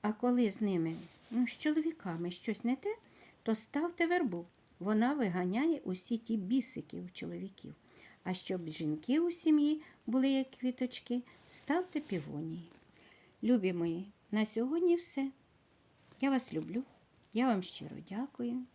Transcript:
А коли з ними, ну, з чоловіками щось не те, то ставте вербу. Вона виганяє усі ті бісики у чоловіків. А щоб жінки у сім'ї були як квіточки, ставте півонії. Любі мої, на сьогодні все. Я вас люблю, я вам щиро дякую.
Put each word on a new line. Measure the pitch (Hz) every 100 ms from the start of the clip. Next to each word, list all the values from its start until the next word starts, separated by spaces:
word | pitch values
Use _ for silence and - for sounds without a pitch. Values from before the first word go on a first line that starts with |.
А | 214
коли | 220 247 247 233
з | 190
ними, | 208 185 165 165 - - -
ну, | 226 240
з | -
чоловіками | 302 302 311 330 190 165 175
щось | 180 - 214
не | 233 262
те, | 403 440 - - - _
то | -
ставте | 220 - 285 339 339 330
вербу. | 349 277 175 175 _ - _
Вона | 185 214 240
виганяє | 294 220 180 180 208 311 320
усі | - 185 - 233
ті | - 226
бісики | 185 262 - - - 175
у | 180
чоловіків. | - 165 175 190 - - 151 _ - - -
А | -
щоб | 185 - 185 165
жінки | 156 156 151 - 277
у | 339
сім'ї | 339 320 302 294 302 - - -
були | 247 269
як | 269 262
квіточки, | - 254 247 254 - - 247 247 - -
ставте | - - 311 359 302
півонії. | 294 185 147 147 160 165 165 - - - - - - _
Любі | 214 247 185
мої, | 175 170 165 196 - _
на | 208 214
сьогодні | - 247 330 349 339
все. | 349 - 269 - _ _ _ _ _ _ _ -
Я | 269
вас | 269 240
люблю, | 160 160 196 269 - _ _ -
я | 214 262
вам | 208
щиро | 185 - 143 - 165
дякую. | 196 277 - 240 247 254